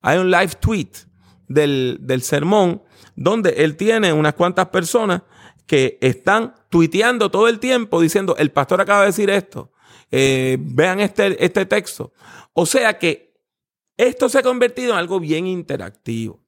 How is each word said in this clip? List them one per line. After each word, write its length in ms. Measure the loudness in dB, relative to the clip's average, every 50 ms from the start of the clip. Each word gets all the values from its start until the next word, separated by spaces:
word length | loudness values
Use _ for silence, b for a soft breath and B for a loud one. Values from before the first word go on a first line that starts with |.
Hay 160 | 0 0 0 2
un 120 | 2 2
live 220 | 2 2 0 -2 -4 -4
tweet 300 | -2 -2 -2 -2 -4 -8 _ -20 -20 _ _ b b b b b _ _
del, 500 | 0 0 2 2 0 0 -2 -4 -4 -6
del 220 | -4 -4 -4 -4
sermón 600 | -2 -2 -4 -2 0 2 2 2 2 2 0 -4 b b b b b b b
donde 360 | -2 -2 0 0 2 0 0 2 2
él 180 | 0 0 0
tiene 360 | -2 0 0 2 2 2 2
unas 220 | 2 2 2 0 0
cuantas 340 | 0 -2 0 0 -2 -2 0
personas 540 | -2 -4 -4 0 0 0 0 0 -2 -4 b b b b b b b b b
que 320 | 0 2 2 2 0 -2 -2
están 540 | -2 -2 -2 0 _ 0 0 0 -2 -4 _ _ _ _
tuiteando 600 | 2 2 2 2 2 0 0 0 0 0 -2 -2
todo 180 | 0 2 2 2
el 100 | 0 -2
tiempo 420 | -2 -2 0 -2 -2 -2 0 0
diciendo, 340 | 0 2 0 -2 -2 -2 0
"El 140 | 0 -2 0
pastor 300 | 0 -2 0 0 0 0
acaba 200 | 2 2 4 4
de 60 | 4
decir 240 | 2 2 0 0 0
esto, 420 | 0 -2 -4 _ -16 -18 -18 _ b b b b b b b b
eh, 460 | 0 0 2 2 2 0 0 -2 -2 -2
vean 400 | -4 -4 0 0 0 2 2 0
este, 420 | -2 -2 0 0 0 0 0 0 -2
este 220 | 0 0 0 -2
texto". 460 | 0 -2 -2 -2 -6 -14 -14 -14 -16 B B B B B B B B _
O 120 | -2 0
sea 320 | 2 2 2 2 2 0 0
que 360 | -2 -2 -2 -2 _ _ _ _ _ _ _ _ _ _ _ _ _ _ _
esto 320 | 0 0 0 2 0 -2 0
se 100 | 2 2
ha 40 |
convertido 500 | 2 2 0 2 0 0 0 -4 -4 -2
en 60 | -2 -2
algo 220 | -2 -2 -4 -6
bien 260 | -2 -2 -4 -2 -2
interactivo. 960 | -4 -6 -6 -8 -8 -10 -10 -10 -14 -18 _ _ -8 -8 -8 -8 -10 -12 _ _